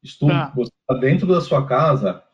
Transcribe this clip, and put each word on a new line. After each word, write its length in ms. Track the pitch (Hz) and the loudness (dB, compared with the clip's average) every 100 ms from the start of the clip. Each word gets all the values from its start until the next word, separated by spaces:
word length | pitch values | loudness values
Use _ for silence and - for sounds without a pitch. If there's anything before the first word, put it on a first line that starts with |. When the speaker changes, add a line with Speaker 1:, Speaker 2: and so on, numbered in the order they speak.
Speaker 1:
Estou, 260 | 139 - 147 | -20 -2 0
Speaker 2:
Tá. 240 | 170 143 131 | 0 -2 -4
Speaker 1:
você 160 | 113 - - | -6 -8 -6
tá 60 | |
dentro 320 | 127 131 180 180 | -2 0 0 2
da 140 | 175 | 0
sua 240 | - 143 139 | 0 -2 0
casa 560 | 139 156 139 95 90 - | 0 2 2 -2 -6 -12